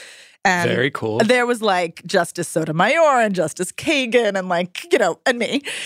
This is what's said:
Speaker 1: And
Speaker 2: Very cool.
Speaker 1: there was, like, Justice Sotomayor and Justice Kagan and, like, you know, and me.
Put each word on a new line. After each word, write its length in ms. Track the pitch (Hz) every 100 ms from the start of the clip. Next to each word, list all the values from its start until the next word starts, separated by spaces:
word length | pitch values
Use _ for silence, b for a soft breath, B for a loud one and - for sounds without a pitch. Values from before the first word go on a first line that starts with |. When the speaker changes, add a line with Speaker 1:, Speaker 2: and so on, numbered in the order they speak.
| B B B B
Speaker 1:
And 280 | 196 180 170
Speaker 2:
Very 200 | 113 139
cool. 280 | - 110 110
Speaker 1:
there 260 | 226 247
was, 160 | 240 240
like, 420 | 214 180 170 - 170
Justice 420 | 190 170 - 160
Sotomayor 720 | 165 160 156 202 320 311 254
and 140 | 220
Justice 380 | 185 156 - 180
Kagan 680 | - 285 294 247 240 220 196
and, 100 | 185
like, 420 | 170 180 - -
you 80 | 302
know, 220 | 190 156 -
and 120 | 240
me. 220 | 220 285 - B